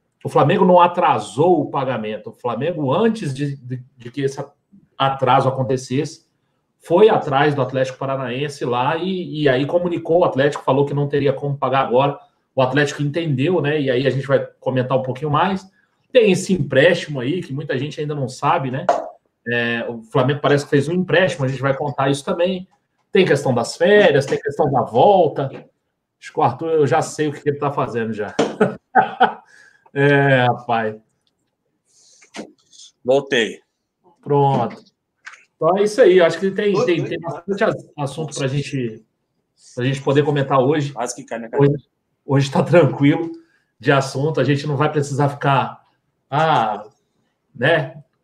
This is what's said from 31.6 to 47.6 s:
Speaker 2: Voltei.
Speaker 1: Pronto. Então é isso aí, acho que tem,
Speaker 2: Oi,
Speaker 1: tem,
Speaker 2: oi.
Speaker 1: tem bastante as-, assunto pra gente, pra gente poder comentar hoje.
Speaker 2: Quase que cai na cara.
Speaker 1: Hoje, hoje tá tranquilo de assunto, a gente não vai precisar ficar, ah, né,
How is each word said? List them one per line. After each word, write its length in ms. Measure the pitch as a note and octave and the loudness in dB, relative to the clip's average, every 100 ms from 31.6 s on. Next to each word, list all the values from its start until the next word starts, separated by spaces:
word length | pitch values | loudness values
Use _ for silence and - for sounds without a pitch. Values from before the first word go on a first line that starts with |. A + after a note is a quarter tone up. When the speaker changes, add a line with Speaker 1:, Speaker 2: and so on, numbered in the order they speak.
| _ _ _ _ _ _ _ - - _ _ - - _ | _ _ _ _ _ _ _ -16 -16 _ _ -20 -20 _
Speaker 2:
Voltei. 540 | A#2+ C#3 C#3 B2 G2+ - _ _ _ _ _ _ | 0 0 0 0 -2 -6 _ _ _ _ _ _
Speaker 1:
Pronto. 580 | C#3 C#3+ C#3 B2+ A2 - _ _ _ _ - - _ _ | -2 2 2 0 -2 -8 _ _ _ _ -20 -20 _ _
Então 200 | D#3 G3 | 0 2
é 60 | |
isso 180 | G#3 G#3+ | 2 6
aí, 200 | G3+ F#3 | 6 8
acho 180 | E3 E3 | 4 2
que 140 | G3 | -4
tem, 240 | G3 G3+ F#3+ | -2 0 0
Speaker 2:
Oi, 100 | E3+ | 0
Speaker 1:
tem, 160 | D#3 | 0
Speaker 2:
oi. 60 | C3+ | -2
Speaker 1:
tem 100 | E3 | -6
bastante 460 | - - - G3 | -8 -10 -8 -2
as-, 240 | G#3 C#3+ - - | -2 -2 -10 -8
assunto 340 | C#3 - D#3+ | -8 -6 -10
pra 120 | - C3 | -6 -4
gente, 580 | C#3+ - C#3 A#2 A2 _ _ _ _ _ _ - | -2 -4 -4 -6 -8 _ _ _ _ _ _ -14
pra 100 | B2 | -4
gente 160 | C3 C3+ | -2 -2
poder 240 | D#3 C#3+ | 2 2
comentar 360 | D3 C#3+ C3 C3+ | 2 0 0 2
hoje. 320 | B2+ D#3 C#3 | 2 0 -2
Speaker 2:
Quase 240 | A2 B2 - | -6 -8 -8
que 80 | |
cai 160 | B2 A#2 | -12 -12
na 80 | A#2 | -6
cara. 120 | B2+ | 2
Speaker 1:
Hoje, 240 | C#3+ D3 - _ _ _ | 2 2 -8 _ _ _
hoje 260 | - C#3 C#3 | -2 0 0
tá 100 | F3+ | -2
tranquilo 720 | - E3+ D3 - C#3+ E3 E3+ - _ _ _ _ | 4 4 4 4 2 2 -4 -10 _ _ _ _
de 100 | B2+ | 0
assunto, 500 | C#3 C3+ B2+ D#3 D3 | 0 0 -4 -2 0
a 40 | |
gente 200 | B2+ C#3+ | 0 0
não 120 | D3 C#3 | -2 -2
vai 160 | D3+ | -2
precisar 360 | D3+ C3+ C#3 C#3 | -2 -2 0 -2
ficar, 540 | - D3 C3 A2+ - _ _ _ _ _ | 0 0 0 -2 -8 _ _ _ _ _
ah, 560 | C#3+ D#3+ C#3+ A2 G2+ G#2+ _ _ _ _ _ _ | -2 2 2 0 -4 -12 _ _ _ _ _ _
né, 480 | A#2 | -4